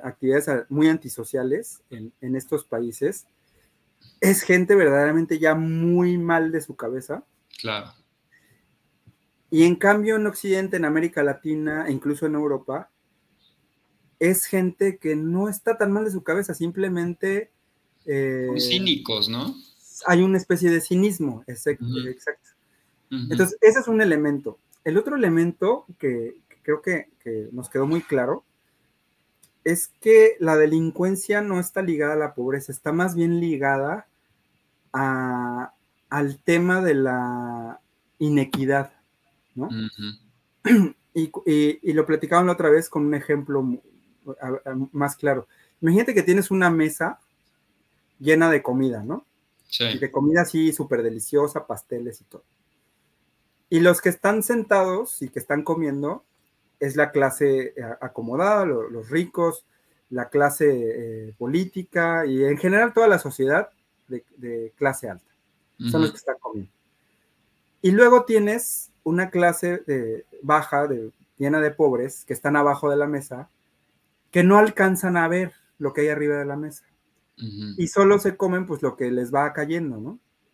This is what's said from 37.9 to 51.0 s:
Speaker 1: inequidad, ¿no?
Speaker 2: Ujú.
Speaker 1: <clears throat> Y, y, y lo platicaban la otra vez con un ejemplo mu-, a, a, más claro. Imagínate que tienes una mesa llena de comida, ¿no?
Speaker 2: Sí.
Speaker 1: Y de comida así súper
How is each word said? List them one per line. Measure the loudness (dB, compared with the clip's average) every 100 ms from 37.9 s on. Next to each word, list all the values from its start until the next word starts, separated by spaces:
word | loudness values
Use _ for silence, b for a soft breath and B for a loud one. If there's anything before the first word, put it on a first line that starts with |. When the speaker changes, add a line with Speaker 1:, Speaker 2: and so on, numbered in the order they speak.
| _ _ _
Speaker 1:
inequidad, | 0 0 0 -2 0 0 -2 _ _ _ _ _ _ -10
¿no? | -8
Speaker 2:
Ujú. | -8 -8 -10 -14 -14 _ _ _ _ 4 6 4
Speaker 1:
<clears throat> | -2 _
Y, | -4 -4 -4 0
y, | 2 2 0
y | -2
lo | 0 0
platicaban | -2 2 2 2
la |
otra | 2 4
vez | 4 4
con | -2 -2
un | -2
ejemplo | -2 -4 -2 -2
mu-, | -2 -6 -10 _ _ _ -18 -12
a, | -8 -8 -8
a, | -8 -6
más | -4 -4 -2
claro. | -2 -2 -6 b b _
Imagínate | 2 2 4
que | 2
tienes | 4 2 2
una | 2 2
mesa | 2 0 -2 -6 -6 _ _ _ _ _ _ _ _ _ _
llena | 2 4 4
de | 2
comida, | 2 0 0 -2
¿no? | -8 -10 -12 _ _ _ _
Speaker 2:
Sí. | -4 -4 -2
Speaker 1:
Y |
de | -4
comida | 0 2 2
así | 2 2 0
súper | 0 -2 -2